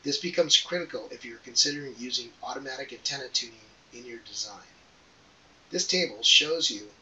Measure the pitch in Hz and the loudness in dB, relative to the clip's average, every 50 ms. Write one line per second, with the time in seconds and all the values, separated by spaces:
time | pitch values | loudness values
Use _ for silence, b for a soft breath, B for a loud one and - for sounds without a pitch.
0 | - 143 139 - - 170 - 175 165 147 - - - - 175 180 170 - - - | -2 -2 -2 -2 -2 -2 2 2 6 6 6 6 6 2 -2 -4 -4 -4 -8 -10
1 | - - - - - 117 117 113 - 131 117 - - 143 143 147 143 135 120 113 | -10 -10 -14 -14 -14 -14 -14 -14 -16 -2 4 4 4 4 2 -4 -6 -8 -10 -10
2 | 120 127 120 123 120 117 - - - 127 127 135 139 135 131 135 135 131 123 113 | -8 -4 -4 -4 -6 -8 -14 -12 -10 -8 -8 -8 -8 -8 -8 -8 -8 -10 -12 -6
3 | - - 139 139 131 123 - - 123 117 113 110 - - - - _ _ - 120 | -6 -6 -4 -4 -8 -4 -4 -4 -4 -4 -14 -20 -20 -20 -20 -20 _ _ -18 -16
4 | 123 123 117 113 - - - - - - - - - - - - - - - _ | -14 -12 -14 -14 -14 -12 -10 -8 -8 -8 -10 -16 -20 -20 -20 -20 -20 -20 -20 _
5 | _ _ _ _ _ - - _ _ - - _ _ - - 175 170 - 185 185 | _ _ _ _ _ -20 -20 _ _ -20 -20 _ _ -4 -2 -2 0 2 2 2
6 | 170 - - - - - - - 147 151 160 165 - - - - 104 104 - _ | 2 0 -2 2 6 8 8 8 8 6 2 2 0 0 -2 -4 -10 -14 -20 _